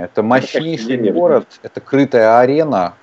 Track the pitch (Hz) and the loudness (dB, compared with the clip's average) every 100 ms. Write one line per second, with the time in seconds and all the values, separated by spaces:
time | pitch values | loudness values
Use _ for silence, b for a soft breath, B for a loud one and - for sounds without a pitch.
0 | 87 - 107 127 - 131 165 156 113 123 | -8 -4 0 0 -2 -6 -6 -8 -6 -4
1 | 117 170 175 127 - - - - - 135 | -2 0 2 0 -2 -12 -18 -18 -4 -2
2 | 135 120 110 117 127 147 156 104 87 - | 2 2 4 4 4 0 -2 -2 -4 -8